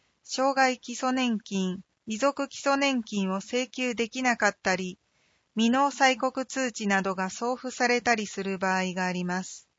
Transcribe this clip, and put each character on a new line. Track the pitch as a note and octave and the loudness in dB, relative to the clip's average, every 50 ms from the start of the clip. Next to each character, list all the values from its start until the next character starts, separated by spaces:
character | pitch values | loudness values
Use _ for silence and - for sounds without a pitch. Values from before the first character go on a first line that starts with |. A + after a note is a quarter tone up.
| _ _ _ _ _ | _ _ _ _ _
障 | - - - C4 C#4 C4+ | -8 -2 0 2 2 4
害 | C4+ C4+ B3+ B3+ B3 | 4 4 4 2 0
基 | - - | -6 -10
礎 | A#3+ - - B3+ B3+ | -8 -4 -2 0 2
年 | C4 B3+ A#3+ A3+ G#3 | 2 2 2 0 0
金、 | - - G3+ F#3+ F#3+ F#3 F3+ F#3+ - _ _ _ _ | -2 -2 -2 0 0 0 -2 -4 -10 _ _ _ _
遺 | - A3 G#3+ | -10 -4 0
族 | C4+ C#4 C#4 - C#4 C4 | 0 0 0 0 -4 -6
基 | - | -6
礎 | - - C#4 C#4 | -4 0 0 2
年 | C4+ C#4 C#4 C4+ B3 | 2 2 2 2 0
金 | A3 - G#3 G3+ F#3+ F#3 | -2 -2 -2 -2 0 0
を | F#3+ G3 | -2 -4
請 | G3 - - B3 B3+ B3 | -4 -4 -2 -2 -2 -2
求 | - - B3+ B3 A#3+ | -4 -4 -4 -2 -2
で | G#3 A#3 A3 | -2 -4 -4
き | - B3+ C4 | -4 -2 0
な | B3 A#3 | 0 2
か | - A3 G3+ | 2 2 2
っ | G3 _ | 2 _
た | - G3 F#3 | 0 0 0
り、 | F#3 F#3+ F3+ F3+ - _ _ _ _ _ _ _ _ _ _ - | 0 -2 -6 -10 -12 _ _ _ _ _ _ _ _ _ _ -2
未 | G#3+ A3+ A#3 | 0 2 4
納 | B3 C4+ C#4+ C#4+ | 4 4 4 2
催 | - - C#4 C4 B3+ A3 | 2 4 4 4 4 2
告 | C4 C4 - C4+ C4 - | 0 -2 -2 -4 -6 -4
通 | - C4+ C4 B3 | -4 -2 -2 -2
知 | A3 - A3 G3+ | -4 -4 0 0
な | G3 G3 F#3+ | 2 2 2
ど | G3 F#3+ | 0 -2
が | F#3 F#3+ F#3+ | -2 -4 -4
送 | - - A#3 A#3+ B3+ | -4 -4 -4 -2 -2
付 | B3 - B3+ | -4 -6 -8
さ | - - B3 A#3+ | -4 0 2 2
れ | B3 A#3+ | 2 2
た | A#3+ A#3+ A#3 | 2 2 2
り | A3 G#3 | 2 0
す | - - - F#3+ | -4 -6 -6 -4
る | G3 G3 F#3 | -4 -4 -2
場 | F#3+ F#3+ F#3 | 0 0 2
合 | F#3 F#3 F#3 F3 | 0 0 -2 -2
が | F#3 F#3 | -2 -2
あ | F3+ F3+ | -2 -2
り | F3+ F3+ | -2 -2
ま | F3 F3+ F#3+ F#3 | -2 -2 -4 -6
す。 | - - - - _ _ | -8 -12 -18 -20 _ _